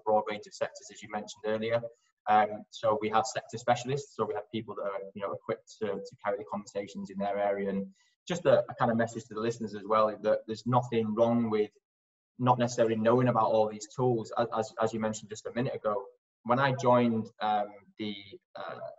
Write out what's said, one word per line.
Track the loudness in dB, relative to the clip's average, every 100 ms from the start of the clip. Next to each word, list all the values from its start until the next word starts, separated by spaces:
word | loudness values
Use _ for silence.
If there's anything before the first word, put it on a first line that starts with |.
broad | 2 2 2
range | -6 -10
of |
sectors, | -6 -6 -6 -18
as | -18
you | -10
mentioned | -10 -10 -6 -2
earlier. | -2 0 -2 -4 -14 _ _ 2
Um, | 4 4 -2 -14
so | -2 2 2
we | 2
have | 2
sector | 0 -4 -8 -4
specialists, | 0 0 0 -4 -4 -4
so | -2
we |
have | -2 -6
people | -8 -8
that | -6
are, | -6 -6 -8
you | -8
know, | -6
equipped | -6 -6 -8 -8 -6
to, | -4
to | -4 -8 -8
carry | -4 -4
the | -6
conversations | -10 -8 -8 -8 -10 -10
in | -6
their | -4 0
area. | 0 0 -2
And | -4 -6 -12 _ _ -8
just | -2 4
a, | 4 2
a | 0
kind | 2
of | 2
message | 0 -4
to | -10
the | -4
listeners | -4 -2 -6
as | -8
well, | 0 4 4 2
that | 2 2 0
there's | -6 0
nothing | 0 2 0 0
wrong | 4 4 4 2
with | 2 0 _ _ _ _ _ _ 0
not | 2 4
necessarily | 2 2 2
knowing | 2 4 4 4
about | 4 4
all | 4 2
these | -2 -10 -2
tools. | 0 0 -2 -2
As, | 0 -2
as, | -4 -2
as | -2
you | 0
mentioned | -2 -4 -10
just | -12 -6
a |
minute | -4 -2
ago, | -2 -2 -4 -6 -16 _ _
when | 0 2
I | 2 2
joined, | 4 6 4 2 -4 -4
um, | 0 0 -2 -10 -18 -10
the, | -10 -10 -16 -20 _ -14
uh, | -12 -10 -12